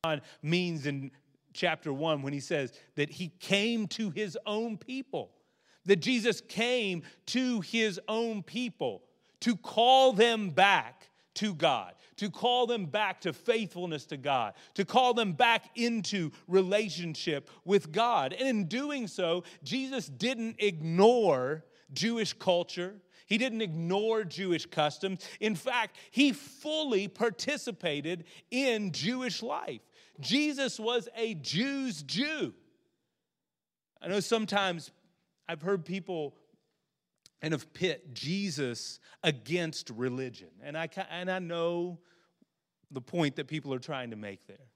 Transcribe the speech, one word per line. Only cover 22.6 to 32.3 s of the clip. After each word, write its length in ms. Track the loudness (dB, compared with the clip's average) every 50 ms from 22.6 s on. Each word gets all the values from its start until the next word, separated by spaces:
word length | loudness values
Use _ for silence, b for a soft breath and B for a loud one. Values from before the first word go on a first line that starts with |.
| 2 -2 -4 -6 -6 -6 -8 -14 _ b b b b
He 120 | b 0
didn't 240 | 2 2 0 0 -2
ignore 640 | -4 -2 -4 -4 -2 0 0 2 2 2 0 0 -2
Jewish 400 | -4 -6 -6 -2 0 0 -2 -2
customs. 600 | -4 0 0 0 0 0 -2 -4 -4 -4 B B B B B
In 160 | -2 0 0
fact, 400 | 0 -2 -2 0 0 -2 -2 -6 B B B
he 220 | B 4 6 6 4
fully 760 | 0 -8 -18 -20 -10 -6 -4 -2 -2 0 2 0 0 0
participated 1160 | -2 -2 -2 -2 -2 -2 -2 -4 -4 -4 -4 -6 -8 -10 -4 -4 -4 -2 -2 -4 -4 -6 -6 -10 B B B B _
in 400 | -2 0 2 2 2 0 0 -2
Jewish 500 | -4 -2 -2 -2 -2 -2 -4 -4 -4 -6
life. 400 | -6 -6 -6 -6 -6 -8 -10 -12 _ _ b b b b b -12
Jesus 600 | -2 0 2 2 2 2 0 -2 -2 -4 -4 -4
was 280 | -4 0 0 -2 -2 -4 -6
a 200 | -4 -4 -4 -4
Jew's 680 | -6 -6 -2 -2 0 0 0 -2 -2 -4 -4 -6 -8 -8
Jew. 500 | -4 -2 -2 0 0